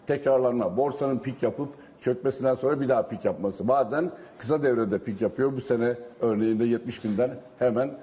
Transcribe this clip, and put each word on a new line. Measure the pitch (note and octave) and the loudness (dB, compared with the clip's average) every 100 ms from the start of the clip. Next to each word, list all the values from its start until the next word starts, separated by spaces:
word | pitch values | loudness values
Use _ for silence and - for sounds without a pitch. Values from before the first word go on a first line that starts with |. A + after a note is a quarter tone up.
| - | -4
tekrarlanma. | C#3+ C#3 C3 B2+ A#2+ F#2+ G2 | 0 4 4 4 2 0 0
Borsanın | C#3 - C#3 B2+ | 0 0 -2 -2
pik | C#3 B2+ | -4 -2
yapıp | - - C#3+ - - - | -2 -2 -6 -10 -20 -6
çökmesinden | - B2 C3+ C3 C3 B2+ | -2 0 -2 0 0 0
sonra | C3 D3 | 0 0
bir | C3+ | 2
daha | B2 G#2+ | 2 0
pik | G#2+ G#2 | -2 -2
yapması. | F2+ G2 F#2+ G#2 | -2 -4 -2 2
Bazen | C#3 A2+ C#3+ F3 - - - | 2 2 0 -2 -6 -16 -12
kısa | A#2 D#3 | -2 2
devrede | C#3 A#2 G#2+ G2+ | 2 2 2 0
pik | - G2 | -2 -2
yapıyor. | G#2+ - C3+ C3 | -2 2 0 0
Bu | |
sene | - A#2+ A#2+ A#2+ - - | 0 0 0 -2 -8 -4
örneğinde | A#2 G#2+ A2 A2 A#2 | 0 2 2 2 2
yetmiş | A#2 B2 A#2+ | 0 -2 -6
binden | G#2+ G2+ B2+ - - - | -2 0 0 -2 -16 -2
hemen | B2 A2+ F#2+ - | 0 2 -2 -4